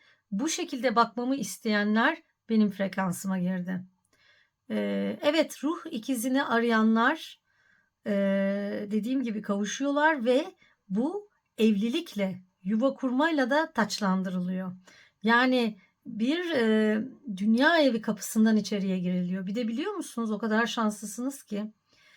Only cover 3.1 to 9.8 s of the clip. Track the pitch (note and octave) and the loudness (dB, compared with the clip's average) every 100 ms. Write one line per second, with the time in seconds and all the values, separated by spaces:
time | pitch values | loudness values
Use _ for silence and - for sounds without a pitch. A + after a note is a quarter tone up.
3.1 | F3+ G3 F#3 F3+ F#3 F3+ F#3 F#3 _ _ | -4 -4 -2 -2 -2 -4 -6 -8 _ _
4.1 | _ _ _ _ _ - G#3+ G3+ G3 G3 | _ _ _ _ _ -6 -4 -2 -2 -4
5.1 | A3 D4 D#4 D4 - C#4+ E4 D#4+ B3 A3 | -2 0 2 0 -2 -4 -4 -8 -8 -4
6.1 | B3 B3+ C4 D4 A#3 A#3 A3 A3 A3+ B3 | -4 0 0 2 0 2 4 4 4 2
7.1 | D#4+ - - _ _ _ _ _ _ A3 | 0 -8 -20 _ _ _ _ _ _ -4
8.1 | G3+ G3 G3 G3 G3+ G3+ G#3 G#3 G#3+ A3 | 0 2 2 0 -2 -4 -6 -4 -2 0
9.1 | C4+ A#3 G#3+ G#3 G3+ G3+ - | -2 -2 -4 -2 -2 -2 -2